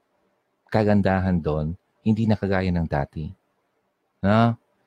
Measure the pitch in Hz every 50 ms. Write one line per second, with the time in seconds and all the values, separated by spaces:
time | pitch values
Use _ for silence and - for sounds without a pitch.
0 | _ _ _ _ _ _ _ _ _ _ _ _ _ _ - 110 107 104 104 101
1 | 95 98 95 95 92 95 90 87 76 78 76 78 78 78 87 - _ _ _ _
2 | - 107 110 107 113 107 104 - 101 95 98 92 95 92 87 87 82 76 73 71
3 | 71 - - 82 76 82 95 - _ _ _ _ _ _ _ _ _ _ _ _
4 | _ _ _ _ - 98 107 113 117 117 117 - _ _ _ _ _